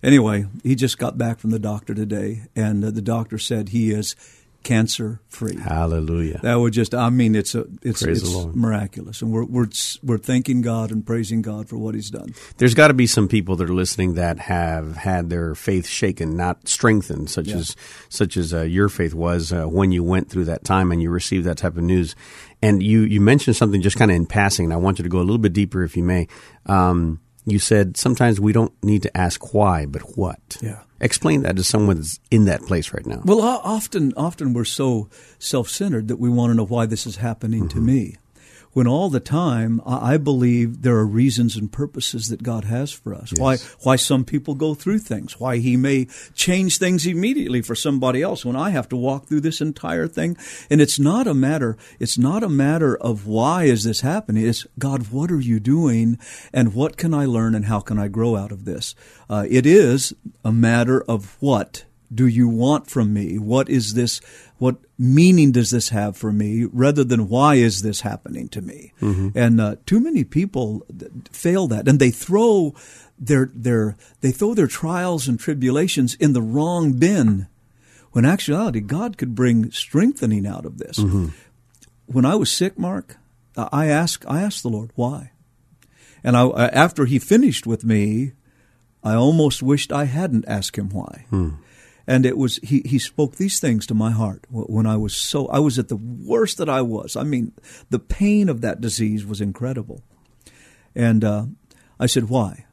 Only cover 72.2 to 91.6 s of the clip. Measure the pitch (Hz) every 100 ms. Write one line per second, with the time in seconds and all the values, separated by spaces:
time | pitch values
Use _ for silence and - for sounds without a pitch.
72.2 | - 196 233 202 156 - - - - _
73.2 | 127 143 131 120 120 117 107 101 _ _
74.2 | 135 127 208 220 139 - 160 175 180 165
75.2 | 131 117 - 147 127 135 180 - 123 -
76.2 | 151 127 110 131 160 175 160 127 170 202
77.2 | 117 98 95 _ _ _ _ _ _ 123
78.2 | 123 190 - 151 220 117 104 147 233 190
79.2 | 135 113 123 117 113 - - 147 226 277
80.2 | 117 104 101 95 78 - - - 101 95
81.2 | 82 76 _ _ _ _ _ _ - 127
82.2 | 127 196 160 - 180 - 175 190 - -
83.2 | _ _ _ - 113 143 156 147 170 -
84.2 | - 147 202 - 123 107 117 - 120 147
85.2 | 131 _ _ _ _ _ _ _ _ _
86.2 | 120 120 127 - 120 131 165 160 131 127
87.2 | - 220 269 123 - 113 113 107 104 110
88.2 | 135 - _ _ _ _ _ _ - 110
89.2 | 131 160 151 - 131 143 - 143 143 135
90.2 | 180 117 - 107 98 - 98 95 - -
91.2 | - 101 82 76